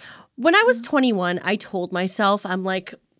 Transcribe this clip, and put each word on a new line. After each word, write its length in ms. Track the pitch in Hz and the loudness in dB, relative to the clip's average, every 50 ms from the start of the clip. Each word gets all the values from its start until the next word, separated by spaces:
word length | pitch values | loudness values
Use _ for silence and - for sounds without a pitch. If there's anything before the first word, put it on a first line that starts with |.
| - - - - - _ _ | -20 -20 -20 -20 -20 _ _
When 180 | - 240 320 349 | -2 2 4 4
I 60 | 415 453 480 | 6 6 4
was 140 | 494 233 | 4 2
twenty-one, 580 | 233 - - 285 262 247 220 185 180 175 175 180 - | 0 -2 0 2 2 2 2 0 0 0 -2 -2 -2
I 120 | 165 214 | -2 -2
told 360 | 214 - - - 190 180 175 185 | -4 -4 -6 -6 -6 -6 -4 -4
myself, 520 | 175 185 185 - - 214 196 202 202 - | -4 -4 -4 -2 0 2 2 2 0 -2
I'm 180 | 190 185 190 185 | -4 -6 -4 -4
like, 280 | 190 190 190 185 - - - _ _ _ | -4 -4 -6 -6 -10 -16 -20 _ _ _